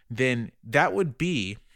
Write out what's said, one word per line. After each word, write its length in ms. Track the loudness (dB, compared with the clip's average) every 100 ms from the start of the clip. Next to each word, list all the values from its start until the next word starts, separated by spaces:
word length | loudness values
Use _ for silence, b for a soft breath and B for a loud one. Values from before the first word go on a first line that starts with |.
| b
then 400 | 0 0 0 -4 -12
that 300 | 0 2 2
would 240 | 2 -2 -2
be 400 | -2 -2 -4 -8 -16